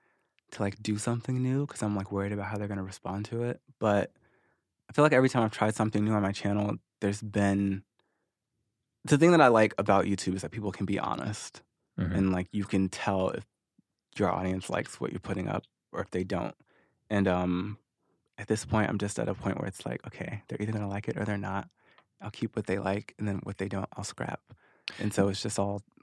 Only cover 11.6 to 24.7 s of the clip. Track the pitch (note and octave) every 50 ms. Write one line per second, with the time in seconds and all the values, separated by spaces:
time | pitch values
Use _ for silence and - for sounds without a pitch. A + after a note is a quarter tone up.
11.6 | - _ _ _ _ _ _ - F#2+ E2+ F2+ G2 G2 F#2+ F#2+ F#2 F2+ - - G#2+
12.6 | G2 - - F#2+ F#2+ F#2 - - - - G2 F#2+ F#2 F#2 - - - - _ _
13.6 | _ _ _ _ _ _ _ _ _ _ - - G#2 F2+ F2+ F2+ F#2 F#2 F#2 F#2
14.6 | - - - - - - - - - - - - - - G2 - F#2 - - -
15.6 | - _ _ _ _ _ - F2 F#2+ - - F2+ F#2 F#2+ G#2 F2+ - - - _
16.6 | _ _ _ _ _ _ _ _ _ - G#2+ G2+ G2 F#2+ F2+ F2+ F2+ F2+ F2+ F2+
17.6 | F#2 G#2 G#2 - _ _ _ _ _ _ _ _ _ _ _ - G#2 - A2 A2
18.6 | - - A#2+ A2 G#2 G2+ G2+ G2 G2+ G#2 - - A2+ G#2+ G2+ - - G2 F#2+ -
19.6 | - - - - - - - - - - - - - - - G#2 - - - -
20.6 | G#2 G#2 A2 G#2+ G#2 G2 G2 G2+ - - - - G2+ G#2+ G#2 G2+ G2 F#2+ F#2+ G2
21.6 | - - _ _ _ _ _ - _ _ _ _ - G2+ - - - A2 - A#2
22.6 | - - F#2+ G2 - F#2+ G2 G#2 G#2 - - - G#2+ G#2 G2 - - G2 G2 -
23.6 | F#2+ G2 G2 G2 F#2 - - - G2 - - - - - - - _ _ - -
24.6 | _ _